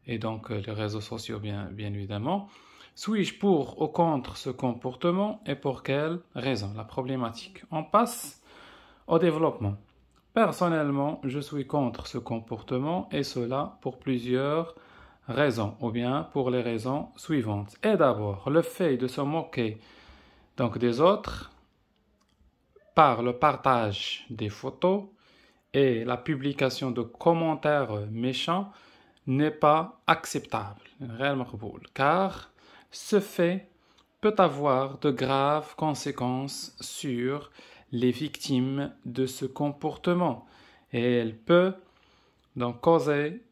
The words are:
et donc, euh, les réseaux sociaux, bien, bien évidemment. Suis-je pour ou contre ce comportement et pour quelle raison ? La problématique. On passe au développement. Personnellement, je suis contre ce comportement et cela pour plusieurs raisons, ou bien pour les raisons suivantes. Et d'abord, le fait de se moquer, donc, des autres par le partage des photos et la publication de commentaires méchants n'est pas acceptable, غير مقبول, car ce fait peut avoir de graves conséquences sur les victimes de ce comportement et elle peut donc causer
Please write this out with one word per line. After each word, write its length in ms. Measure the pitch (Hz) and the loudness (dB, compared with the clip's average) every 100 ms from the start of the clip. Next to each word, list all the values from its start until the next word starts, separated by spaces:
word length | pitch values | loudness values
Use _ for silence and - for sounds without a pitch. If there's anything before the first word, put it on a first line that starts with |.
| - | -6
et 100 | 117 | -6
donc, 320 | 110 110 - | -4 -6 -6
euh, 140 | 107 101 | -6 -6
les 80 | |
réseaux 260 | 107 107 107 | -4 -4 -4
sociaux, 400 | 104 117 - 110 | -8 -10 -8 -8
bien, 300 | 104 101 101 | -6 -8 -8
bien 220 | 101 104 | -8 -8
évidemment. 560 | 101 98 101 123 196 202 - - - - - | -6 -6 -4 -2 -2 -4 -20 -20 -20 -20 -10
Suis-je 420 | - 214 170 - | -2 0 -2 0
pour 420 | 202 170 131 - | 4 4 2 -2
ou 80 | 156 | -2
contre 480 | - 170 147 123 - | 2 2 2 -4 -10
ce 140 | 139 | -8
comportement 960 | 123 127 113 127 127 175 180 208 208 - | -2 -2 -2 -8 -2 0 0 -2 -4 -6
et 80 | |
pour 300 | 139 147 123 | -4 -4 -6
quelle 380 | - 139 156 170 - | -2 -2 -2 -4 -8
raison ? 400 | - 127 120 101 107 | -6 -2 -2 -4 -8
La 100 | 110 | -8
problématique. 760 | - 127 131 117 113 - - - | -6 -4 -2 -4 -6 -16 -20 -8
On 140 | 160 | -8
passe 580 | 156 208 233 - - - _ - - - - _ - | 2 4 4 -2 -12 -16 _ -20 -20 -20 -20 _ 0
au 140 | 165 | 4
développement. 580 | 185 156 160 - 101 101 - _ _ _ _ | 4 4 0 0 -4 -4 -12 _ _ _ _
Personnellement, 880 | - 208 139 175 160 147 139 143 - | 2 2 2 0 2 0 0 -2 -2
je 160 | 139 139 | -4 -6
suis 280 | 139 147 135 | -6 -8 -2
contre 400 | 151 127 104 - | 0 0 -2 -8
ce 100 | 123 | -10
comportement 920 | - 113 113 110 - 127 147 180 196 | -6 -8 -6 -10 -4 -4 -2 -4 -4
et 100 | 147 | -4
cela 560 | 139 131 120 131 175 - | -4 -4 -2 -2 -4 -6
pour 180 | 139 123 | -10 -8
plusieurs 760 | - 127 120 127 139 156 165 - - - - _ - | -4 -4 0 0 2 0 -2 -10 -20 -20 -20 _ -6
raisons, 480 | 120 147 117 101 107 | 2 2 2 -2 -2
ou 100 | 117 | -4
bien 320 | 117 123 139 165 | -2 -2 -2 -2
pour 160 | 143 127 | -2 0
les 120 | 123 | 0
raisons 480 | 120 113 120 143 180 - | 0 -2 -2 -4 -6 -14
suivantes. 640 | - 156 110 101 104 - | -2 -2 0 -4 -6 -4
Et 120 | 214 202 | 0 6
d'abord, 540 | 143 110 104 98 - | 6 4 -2 -4 2
le 140 | 156 | 2
fait 340 | 165 - 175 127 | 2 0 0 2
de 100 | 127 | -2
se 140 | - | -2
moquer, 560 | 139 160 151 - 113 107 - - - - - _ _ - | -2 -2 -2 -2 -2 -4 -16 -20 -20 -20 -20 _ _ -2
donc, 220 | 120 110 | -2 2
des 240 | 120 117 | 0 6
autres 500 | 170 202 - - - _ _ _ _ _ _ _ _ _ _ _ _ _ _ | 4 4 -2 -12 -14 _ _ _ _ _ _ _ _ _ _ _ _ _ _
par 300 | - 151 117 | 6 6 6
le 100 | 120 | 0
partage 960 | 123 151 131 135 123 107 98 - - - | 4 2 4 2 4 2 -2 -6 -10 -10
des 200 | 117 107 | -6 -6
photos 560 | - 131 - 180 202 196 _ _ _ _ _ _ | -6 -10 0 2 2 -2 _ _ _ _ _ _
et 320 | 135 135 113 117 | 2 4 2 -2
la 100 | 123 | -4
publication 760 | - 143 139 139 135 127 135 | -2 -2 -2 0 0 0 -4
de 100 | 120 | -4
commentaires 1040 | 117 - 175 165 165 151 151 147 123 107 104 | -6 0 2 4 2 0 2 2 0 -4 -4
méchants 600 | 110 123 127 - 180 196 - - - _ _ - | -4 -2 -2 -2 -2 -4 -12 -20 -20 _ _ -2
n'est 240 | 135 151 | 2 2
pas 500 | 151 151 156 180 - - | 4 6 6 2 -4 2
acceptable, 760 | 160 - 139 - 113 98 101 - _ | 2 2 -6 -4 -6 -6 -14 -20 _
غير 340 | 131 113 139 135 | -12 -4 -2 -2
مقبول, 460 | 120 107 107 - - - | -4 -8 -12 -12 -14 2
car 560 | 139 170 190 - - _ - - _ | 4 4 2 -2 -16 _ -20 -20 _
ce 280 | - - 208 | -16 0 2
fait 480 | 202 - 175 185 - _ _ _ _ _ | 2 0 2 0 -6 _ _ _ _ _
peut 140 | 214 214 | 0 6
avoir 600 | 180 139 143 131 135 139 | 4 4 2 4 2 0
de 100 | 151 | 0
graves 640 | 127 135 135 139 151 151 - | 2 2 2 4 2 -2 -4
conséquences 1040 | 156 143 147 135 123 127 135 - - - | -2 -2 -4 -2 -2 -2 -4 -10 -14 -14
sur 720 | - - 143 120 123 143 143 - - - _ | -14 -8 -4 -2 -2 -4 -8 -20 -20 -20 _
les 200 | 123 127 | 2 2
victimes 800 | 120 151 - - 131 131 139 139 - 123 | 2 -4 -6 -2 0 2 -2 -6 -8 -8
de 200 | 120 131 | -2 -2
ce 200 | - 131 | -2 -8
comportement 1000 | - 147 143 156 147 - 175 170 117 - - - _ _ | -2 -4 -2 -6 -4 0 2 0 -2 -10 -20 -20 _ _
et 240 | 120 123 120 | -2 2 2
elle 200 | 113 110 | 0 -6
peut 380 | - 175 185 190 - _ _ _ _ _ _ 131 | 4 6 6 -2 -16 _ _ _ _ _ _ -4
donc 240 | 120 113 | -4 2
causer 640 | - 165 147 143 147 202 _ | 4 4 4 0 0 -6 _